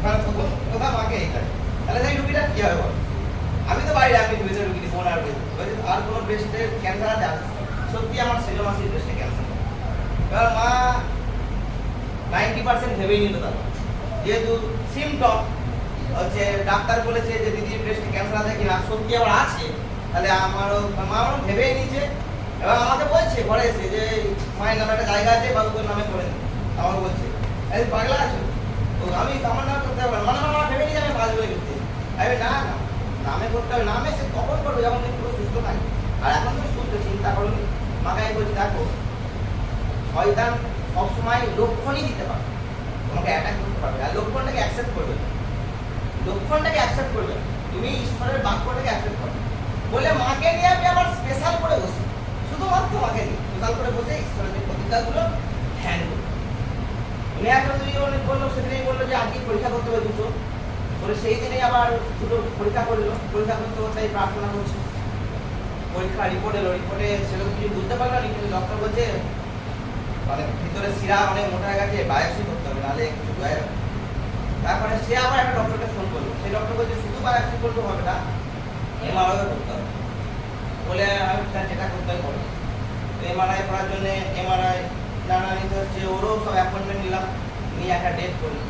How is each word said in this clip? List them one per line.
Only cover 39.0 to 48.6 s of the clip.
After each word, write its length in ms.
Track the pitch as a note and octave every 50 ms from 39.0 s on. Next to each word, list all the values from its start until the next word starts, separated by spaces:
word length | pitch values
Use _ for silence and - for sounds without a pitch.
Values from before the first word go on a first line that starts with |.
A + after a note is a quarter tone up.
| - - - - - - - - - - - - - - - - - - - - - - -
শয়তান 400 | - - G3+ - E3+ - F3 E3+ F3 - - - - - - -
সবসময় 460 | F#3 F#3+ G3 - - - A3+ A#3+ A#3+ A#3 G#3 E3+ F#3
লক্ষণই 440 | A#3 A#3 - - C4+ C#4 C#4 C#4
দিতে 220 | C4+ C4 - - -
পারে, 200 | - A3+ - - - - - - - - - - - - - - -
তোমাকে 220 | - - - -
অ্যাটাক 220 | - D#3 E3+ - -
করতে 280 | - - - - -
পারবে, 220 | - - - - -
আর 60 | - -
লক্ষণটাকে 420 | G#3 G#3+ G#3+ G#3 - - - - -
অ্যাকসেপ্ট 320 | A3 - - A#3 - A3 -
করবে 180 | - - - -
না, 120 | - - - - - - - - - - - - - - - - - - - - - F#3+ F3+
লক্ষণটাকে 500 | G3 G3 - - D4+ D4+ D#4 D#4+ D#4+ D4+
অ্যাকসেপ্ট 320 | - - - C4+ C4+ C4 -
করবে 200 | G#4+ G4+ - -
না, 80 | - - - - - - -
তুমি 160 | - - - B3
ঈশ্বরের 560 | - - - - - - - - C4+ C4 -
বাক্যটাকে 460 | - G#3+ -